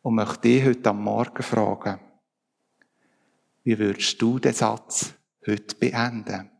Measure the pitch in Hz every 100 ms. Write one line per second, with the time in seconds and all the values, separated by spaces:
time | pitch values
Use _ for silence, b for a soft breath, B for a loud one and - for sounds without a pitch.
0 | - 113 104 - 117 127 135 123 117 104
1 | 104 113 123 - 120 113 101 98 104 95
2 | - _ _ _ _ _ _ _ _ _
3 | _ _ _ _ _ _ 123 110 104 98
4 | - - 117 127 131 117 110 113 - -
5 | - - _ _ - 104 - - 123 117
6 | 120 117 101 98 101